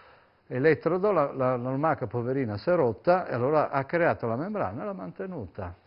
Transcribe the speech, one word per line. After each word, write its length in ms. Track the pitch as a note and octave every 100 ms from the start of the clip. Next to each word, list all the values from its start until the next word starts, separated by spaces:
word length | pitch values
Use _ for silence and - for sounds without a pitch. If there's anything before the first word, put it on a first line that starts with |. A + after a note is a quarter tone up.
| - - _ _ _
elettrodo, 640 | C3 D3 D#3 E3 F3+ G#3
la, 200 | F#3 C#3
la, 240 | C#3 B2+ B2+
la 140 | B2
lumaca 360 | C3+ D#3 D3 A#2+
poverina 500 | B2 A#2+ C3+ B2 G#2
si 140 | -
è 40 |
rotta 520 | F3+ B2+ A2 - F#3 -
e 80 |
allora 360 | C3 B2 D3+ B2+
ha 140 | C#3+
creato 420 | C3+ E3+ E3 A2 A#2+
la 100 | A#2
membrana 460 | F3 G#3+ G#2+ G#2+
e 20 | G#3
l'ha 60 |
mantenuta. 840 | F#3+ F3+ - F#3+ F3 F#2+ - F#2 F2